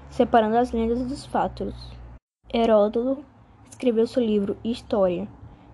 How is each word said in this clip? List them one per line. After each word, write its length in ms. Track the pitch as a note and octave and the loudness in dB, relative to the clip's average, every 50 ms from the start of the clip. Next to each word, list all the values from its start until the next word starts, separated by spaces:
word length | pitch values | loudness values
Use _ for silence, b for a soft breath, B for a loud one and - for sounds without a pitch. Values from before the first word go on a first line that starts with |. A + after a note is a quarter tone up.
| B - | B -6
separando 480 | - - B3 A3 - A#3 A3 G#3+ A3 | -2 -2 0 4 4 4 4 4 2
as 140 | A#3+ B3 B3 | 2 2 0
lendas 340 | A#3+ A3+ A3+ A3+ A#3 B3 B3+ | 0 -2 -2 0 -2 -2 -4
dos 220 | B3 C#4 D4 - | -4 -8 -10 -8
fatos. 480 | - - A3+ F3 F#3+ - - G#3 G3+ - - - - - - - - - - _ _ _ _ _ - - | -6 -2 -2 -2 -2 -4 -6 -8 -10 -10 -12 -16 -18 -18 -18 -18 -20 -20 -20 _ _ _ _ _ -4 -2
Heródoto 680 | A#3 A3+ A3+ A3 G#3+ G3+ G#3+ A3 A#3 A#3+ C4 C4+ C#4 D4 - _ - - - - - - - | 0 4 4 6 6 4 4 2 0 -2 -2 -2 -4 -6 -12 _ -20 -20 -20 -20 -20 -20 -20
escreveu 380 | - - - B3+ A3+ A3 A3+ | -12 -4 -2 0 2 2 0
seu 160 | A#3+ - C4 B3 | 0 0 0 0
livro 340 | A3 G#3+ G#3 G3 G3+ G3+ - - | 2 2 0 0 -2 -4 -6 -6
História, 640 | A3 A#3 - - - B3+ G#3+ F#3+ F#3 F3 F3 F#3+ G#3 - - B B B B B B | -6 -6 -6 -6 -2 0 2 2 2 0 -2 -6 -10 -12 -16 B B B B B B